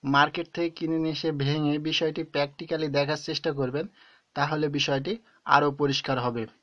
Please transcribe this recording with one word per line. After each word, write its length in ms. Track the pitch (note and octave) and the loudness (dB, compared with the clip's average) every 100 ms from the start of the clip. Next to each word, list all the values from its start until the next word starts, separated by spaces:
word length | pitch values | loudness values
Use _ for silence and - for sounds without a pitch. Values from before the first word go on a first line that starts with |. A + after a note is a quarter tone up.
মার্কেট 440 | C#3 C#3 D3+ D#3+ E3 | 4 4 4 2 -8
থেকে 180 | - E3+ | -4 -4
কিনে 280 | E3 D#3+ D#3+ | -2 -2 0
নিয়ে 160 | D#3+ | 0
এসে 180 | D3+ E3 | -2 -2
ভেঙে 480 | D3 C#3 D3+ D3+ D3+ | 0 0 2 2 0
বিষয়টি 420 | D#3 D#3 D#3+ D#3+ | -2 0 0 -2
practically 640 | D#3+ C#3+ C#3+ - E3 D#3+ D#3 | -4 -2 -2 -4 -6 -2 0
দেখার 280 | C#3+ C#3+ D3+ | 0 0 -2
চেষ্টা 340 | - D3+ E3 | -4 -4 -2
করবেন, 340 | C#3+ C3 C#3 F#3+ _ - - _ | -2 -2 -2 -6 _ -20 -20 _
তাহলে 320 | - C#3+ D3+ D3+ | -4 -2 0 0
বিষয়টি 460 | C#3+ C#3 C3+ D3+ A3+ _ _ - | 0 0 0 -2 -8 _ _ 4
আরও 260 | C#3 D3 | 4 4
পরিষ্কার 460 | C#3+ D3 C#3 - C3 | 2 0 0 0 0
হবে। 240 | A#2+ A#2 A2 _ | 0 -2 -6 _